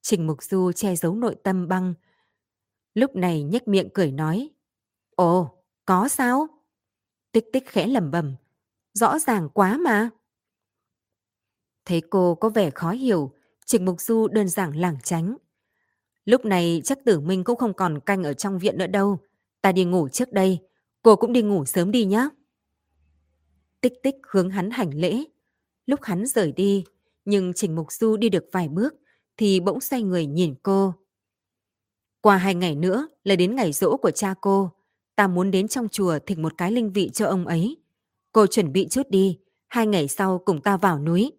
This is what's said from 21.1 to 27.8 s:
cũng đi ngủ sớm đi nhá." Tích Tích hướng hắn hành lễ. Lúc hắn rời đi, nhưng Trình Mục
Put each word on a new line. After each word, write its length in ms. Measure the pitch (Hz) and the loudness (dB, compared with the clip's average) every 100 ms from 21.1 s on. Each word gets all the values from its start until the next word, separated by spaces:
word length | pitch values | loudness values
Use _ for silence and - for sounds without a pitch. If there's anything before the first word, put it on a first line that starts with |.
| 208 | 6
cũng 180 | 240 | 4
đi 80 | 247 | 2
ngủ 240 | 208 196 135 | 2 0 0
sớm 260 | - 175 | -2 0
đi 140 | 240 196 | 0 2
nhá." 240 | 208 277 _ _ _ _ _ _ _ _ _ _ _ _ _ _ _ | 0 -2 _ _ _ _ _ _ _ _ _ _ _ _ _ _ _
Tích 120 | 247 247 | -2 0
Tích 120 | 269 269 - | -4 -4 -2
hướng 200 | 196 185 | 0 0
hắn 220 | 196 185 | -2 -4
hành 200 | 247 180 | -4 -4
lễ. 300 | 143 175 220 311 _ _ _ _ _ - | -2 -2 -2 -6 _ _ _ _ _ -4
Lúc 180 | 277 | -4
hắn 220 | - 180 233 | -2 -4 -2
rời 260 | 240 165 | 0 -2
đi, 320 | 156 196 196 175 _ _ _ - | 0 0 0 -4 _ _ _ -2
nhưng 280 | 202 180 | -2 0
Trình 220 | 175 185 | -4 -4
Mục 160 | 160 | -4